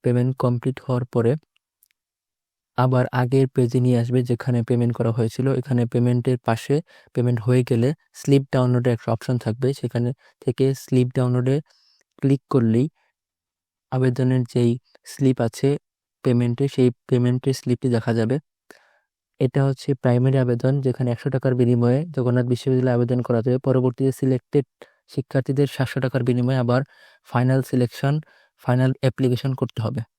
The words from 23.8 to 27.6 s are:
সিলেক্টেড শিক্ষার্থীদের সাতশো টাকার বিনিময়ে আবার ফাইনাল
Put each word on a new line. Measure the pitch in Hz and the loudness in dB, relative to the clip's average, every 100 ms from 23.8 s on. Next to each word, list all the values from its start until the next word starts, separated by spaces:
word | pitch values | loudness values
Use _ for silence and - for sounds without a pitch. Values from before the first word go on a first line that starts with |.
| 127 120 135 | 0 0 -4
সিলেক্টেড | - 131 127 _ 143 135 _ - _ _ | 0 -2 -2 _ -2 -2 _ -20 _ _
শিক্ষার্থীদের | - - 135 127 135 143 | -10 -4 -4 -2 0 -2
সাতশো | - 131 - | 0 -4 -2
টাকার | 131 131 | -2 -2
বিনিময়ে | 123 123 123 131 | 0 0 0 0
আবার | 120 123 - _ - _ | 2 0 -2 _ -20 _
ফাইনাল | - 123 127 131 | -4 0 2 2